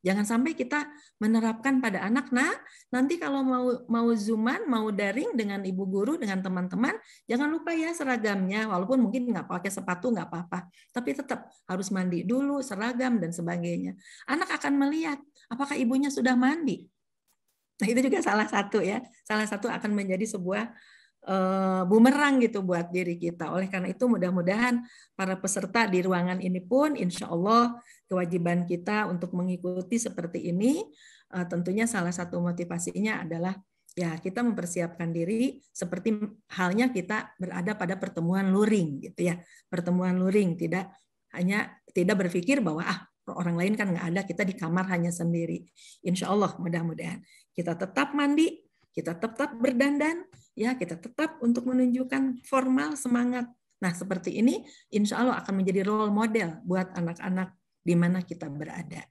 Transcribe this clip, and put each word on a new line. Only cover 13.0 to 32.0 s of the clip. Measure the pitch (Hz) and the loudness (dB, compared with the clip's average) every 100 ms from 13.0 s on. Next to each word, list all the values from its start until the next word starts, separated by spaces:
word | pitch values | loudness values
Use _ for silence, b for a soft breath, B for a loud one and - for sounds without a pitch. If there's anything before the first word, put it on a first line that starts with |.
| 254 233 | 0 0
dan | 165 | 0
sebagainya." | 170 170 175 170 175 185 185 B B - | -4 -4 -2 -2 -4 -6 -10 B B -4
Anak | 294 370 311 | -4 -2 -2
akan | 285 | 0
melihat | 277 277 311 320 285 - b b | 2 2 0 -2 -6 -10 b b
apakah | 240 277 294 | -6 -4 0
ibunya | 240 262 277 | 2 2 2
sudah | 277 247 | 2 4
mandi. | 247 254 320 277 175 - _ _ _ _ _ _ _ _ _ | 6 4 2 -2 -4 -8 _ _ _ _ _ _ _ _ _
Nah, | 208 | 2
itu | 240 | 4
juga | 262 370 208 | 4 2 2
salah | 208 214 | 2 2
satu | 226 196 214 | 0 2 0
ya, | 180 226 240 B | 0 -2 -8 B
salah | - 214 214 | -4 -2 0
satu | 202 233 | -2 -4
akan | - 214 | -4 -2
menjadi | 208 196 185 220 | -2 0 -2 -2
sebuah, | 202 175 202 233 B B B B _ | -4 -2 -2 -4 B B B B _
eh, | - 190 185 190 190 185 180 | -2 0 2 2 2 2 6
bumerang | 220 233 277 285 269 | 8 8 8 4 6
gitu | 226 214 185 | 4 2 0
buat | 175 170 | 0 0
diri | 180 175 | -2 -2
kita. | 170 170 170 170 | -2 -4 -4 -4
Oleh | 170 190 | -2 -2
karena | 190 180 | -2 -4
itu | 185 254 | 0 2
mudah-mudahan | 208 180 180 175 208 247 240 240 B B | 4 2 2 2 2 2 0 -4 B B
para | - 190 190 | -4 -2 -2
peserta | 196 202 185 233 220 | -2 -2 0 2 4
di | 185 | 4
ruangan | 185 180 180 180 | 4 2 2 0
ini | 180 180 | -2 -4
pun | 180 254 302 285 | 2 4 4 2
insya | 180 - - | -2 -2 -4
Allah | 170 190 226 240 240 B B _ | 0 4 6 4 0 B B _
kewajiban | 185 175 175 170 175 175 | -2 0 0 2 0 0
kita | 175 180 208 208 | -2 -2 -2 0
untuk | 180 180 | -4 -4
mengikuti | 180 185 180 180 180 185 233 | -2 -2 -2 -4 -6 -2 -2
seperti | 208 185 175 - 175 | -2 -6 -6 -6 -2
ini, | 175 233 320 453 B B B B | 2 2 2 -4 B B B B
eh, | 180 175 | -6 -2
tentunya | 175 175 196 233 | -2 0 0 0
salah | 208 | 0